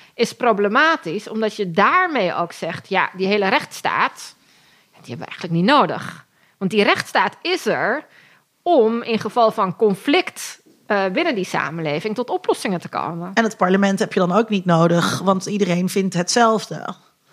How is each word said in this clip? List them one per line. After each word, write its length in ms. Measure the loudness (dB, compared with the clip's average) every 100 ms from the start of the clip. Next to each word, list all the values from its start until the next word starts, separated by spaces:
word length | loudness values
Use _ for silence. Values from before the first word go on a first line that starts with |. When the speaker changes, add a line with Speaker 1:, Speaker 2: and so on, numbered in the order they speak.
| -20
Speaker 1:
is 180 | -2 -2
problematisch, 960 | 0 0 2 2 4 2 2 -2 -8 -6
omdat 280 | -4 -4 -4
je 140 | -4
daarmee 640 | 2 4 4 0 0 -2
ook 180 | -2 -6
zegt: 360 | -6 -10 -10 -4
ja, 220 | 0 0 -2
die 100 | 0
hele 220 | 0 2
rechtsstaat, 840 | 0 -2 -6 -4 -2 -2 -4 -20 -20 _ _ _ _ _
die 240 | _ -16 -14
hebben 20 |
we 140 | -12
eigenlijk 200 | -12 -4
niet 120 | 0
nodig. 600 | 2 2 2 -2 -10 -16 _ _ _ _
Want 120 | -2
die 120 | 2
rechtsstaat 540 | 2 2 0 -2 -2 -4
is 240 | -4 -4 -2
er 380 | -2 -2 -4 -8 _ _ _ _ _
om 400 | 2 4 4 2
in 160 | -2 -4
geval 320 | -2 2 2
van 260 | 2 -2 2
conflict, 840 | 0 2 2 0 0 -8 -16 -16 _ _ _
eh, 180 | 0 0
binnen 220 | 0 0
die 100 | -2
samenleving 720 | -4 -4 -4 -4 -4 -4 -4
tot 160 | -6 -4
oplossingen 500 | -4 -2 -4 -2 -4
te 80 | -4
komen. 420 | -6 -6 -8 -4
Speaker 2:
En 100 | -2
het 120 | -2 0
parlement 420 | 2 4 2 2
heb 140 | 0
je 80 | 0
dan 120 | 2
ook 160 | 2 2
niet 160 | 0
nodig, 540 | 2 4 4 4 2 0
want 260 | 0 0 0
iedereen 420 | -2 0 0 0
vindt 260 | 0 -2
hetzelfde. 800 | -2 0 2 4 2 -2 -10 -12 -14 _ _ _